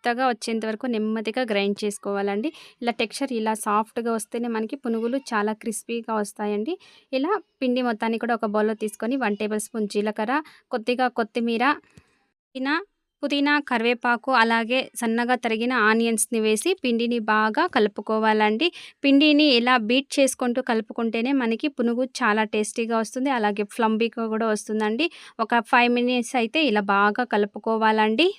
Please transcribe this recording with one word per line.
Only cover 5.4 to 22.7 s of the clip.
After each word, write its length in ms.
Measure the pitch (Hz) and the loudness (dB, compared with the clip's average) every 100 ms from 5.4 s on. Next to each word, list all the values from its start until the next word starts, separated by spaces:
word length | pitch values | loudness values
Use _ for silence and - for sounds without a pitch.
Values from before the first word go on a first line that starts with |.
| 208 | -2
క్రిస్పీగా 600 | 214 226 214 - 233 226 | -4 -8 -8 -8 -8 -4
వస్తాయండి. 600 | 220 208 - 208 208 226 370 - - _ | -4 -4 -6 -4 -4 -4 -8 -12 -20 _
ఇలా 160 | 262 302 403 _ _ | -4 0 -2 _ _
పిండి 240 | 254 247 | -2 0
మొత్తాన్ని 360 | 247 220 226 226 | -2 -2 -2 -2
కూడా 160 | 233 | -2
ఒక 120 | 226 214 | -2 0
బౌల్‌లో 280 | 208 214 | 0 0
తీసుకొని, 420 | 220 214 - 226 269 | -2 -6 -4 -4 -2
వన్ 200 | 226 202 | -2 -2
టేబుల్ 240 | 214 214 | -4 -4
స్పూన్ 260 | - 226 202 | -6 -6 -4
జీలకర్ర, 460 | 208 208 208 214 285 302 - _ | -2 -2 -2 -2 -2 -4 -20 _
కొద్దిగా 380 | 247 226 247 254 | -6 -4 0 0
కొత్తిమీర, 540 | 240 214 247 233 226 262 302 _ - _ _ _ _ _ | 0 -4 -2 -2 0 0 0 _ -20 _ _ _ _ _
పుదీనా, 200 | 262 269 320 403 _ _ _ | -6 -2 -2 -4 _ _ _
పుదీనా, 320 | 285 285 285 294 | -2 0 2 0
కరివేపాకు, 680 | 285 240 233 247 247 240 - | 0 0 0 0 0 -2 2
అలాగే 440 | 254 226 226 226 254 - | 4 4 2 0 -2 -4
సన్నగా 420 | - 233 226 240 254 | -4 -2 0 0 0
తరిగిన 360 | 240 214 240 254 | 0 -2 0 2
ఆనియన్స్‌ని 560 | 214 226 233 226 - 226 | 4 4 2 0 0 0
వేసి 320 | 220 214 349 | 2 2 0
పిండిని 440 | 381 254 233 233 240 | 0 0 0 0 -2
బాగా 400 | 214 214 220 214 359 | 2 2 2 0 0
కలుపుకోవాలండి. 1000 | 254 208 208 208 220 220 214 214 220 339 - - _ | 2 0 -2 -4 0 2 4 2 2 -2 -2 -20 _
పిండిని 480 | 277 277 302 294 302 | 4 6 6 6 6
ఇలా 240 | 240 240 254 | 4 4 2
బీట్ 280 | 214 254 - | 4 0 0
చేసుకుంటూ 480 | - 269 - 247 240 | 2 2 2 -2 -2
కలుపుకుంటేనే 720 | 254 226 220 - 226 233 247 | 0 -2 -2 -6 -4 -2 0
మనకి 360 | 277 233 226 302 | 0 0 0 -2
పునుగు 360 | 277 233 233 262 | -2 -2 0 -4
చాలా 300 | - 240 214 | 0 0 2
టేస్టీగా 520 | 220 214 214 | 0 -2 -2